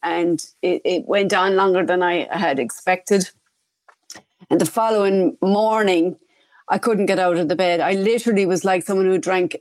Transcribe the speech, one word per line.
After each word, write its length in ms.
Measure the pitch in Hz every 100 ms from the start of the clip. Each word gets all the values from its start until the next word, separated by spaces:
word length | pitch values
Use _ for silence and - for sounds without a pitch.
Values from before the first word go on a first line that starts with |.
and 420 | 170 170 175 160 - _
it, 220 | 180 175
it 240 | - 175 -
went 240 | 202 202
on 240 | 196 185 190
longer 300 | 196 185 170
than 160 | 180
I 260 | 180 175 -
had 280 | 170 170 139
expected. 720 | 123 - - 185 - 202 185 - _ _ _ _ _ _ - - - _ -
And 100 | 170
the 60 | 170
following 680 | - 226 220 196 190 180 -
morning, 760 | 190 202 220 220 208 180 175 175 _ _ _ _ -
I 100 | 196
couldn't 280 | 240 208 190
get 120 | 190
out 160 | 180 175
of 100 | 170
the 80 | 175
bed. 240 | 180 170
I 120 | 156
literally 540 | 196 196 233 233 202 190
was 180 | 180
like 180 | 190 185
someone 240 | 165 196 190
who 100 | 185
drank 400 | 170 185 180 -